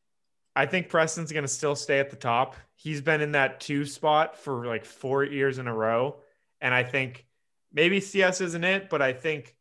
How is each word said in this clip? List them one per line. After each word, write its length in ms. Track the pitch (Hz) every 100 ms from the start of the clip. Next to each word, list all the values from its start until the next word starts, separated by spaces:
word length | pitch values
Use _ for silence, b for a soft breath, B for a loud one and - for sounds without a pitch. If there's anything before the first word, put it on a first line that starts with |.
| _ _ _ _ _ 135
I 100 | 139
think 240 | 185 175
Preston's 420 | 165 160 170 156
gonna 160 | 151 135
still 280 | - 147 139
stay 240 | - 139
at 100 | 139
the 60 | -
top. 400 | 120 120 131 - - _
He's 260 | 156 147
been 200 | 143 156
in 120 | 147
that 260 | 147 131 -
two 260 | - 143 143
spot 500 | - 156 151 160 -
for, 300 | 147 123 120
like, 180 | 113
four 400 | 110 - 131 139
years 360 | 143 143 139 127
in 80 | 123
a 60 |
row. 440 | 110 110 113 139 - b b b b
And 140 | 127
I 100 | 127
think 440 | 123 139 127 - _ _ _ _ _
maybe 280 | 147 170 196
C 240 | 196 196
S 180 | 185 185
isn't 220 | 175 165
it, 260 | 180 196 196
but 120 | 151
I 120 | 131
think 420 | 127 160 147 - _